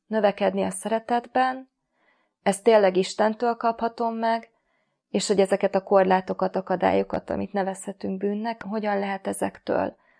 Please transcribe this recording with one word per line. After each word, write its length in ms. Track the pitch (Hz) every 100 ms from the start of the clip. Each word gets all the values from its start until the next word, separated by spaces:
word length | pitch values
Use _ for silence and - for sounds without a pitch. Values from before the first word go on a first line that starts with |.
| -
növekedni 560 | 214 208 202 196 196
a 60 | 190
szeretetben, 1000 | 190 214 226 220 240 240 254 254 262 262 _ _ _ _ _ _ _
ezt 200 | 196 196
tényleg 340 | 226 220 196 185
Istentől 580 | 190 - 214 220 240
kaphatom 600 | 233 226 226 233 233 233
meg, 360 | 226 226 226 - _ _ _ _ _ _
és 160 | 202 -
hogy 120 | 196
ezeket 360 | 190 196 196
a 80 | 190
korlátokat, 720 | 190 196 190 185 190 190 190
akadályokat, 760 | 190 185 180 190 196 190 - -
amit 240 | - 196
nevezhetünk 640 | 202 190 190 - 190 196 190
bűnnek, 460 | 202 208 226 226
hogyan 360 | 190 220 208 202
lehet 280 | 196 196 202
ezektől, 680 | 190 190 - - - - - _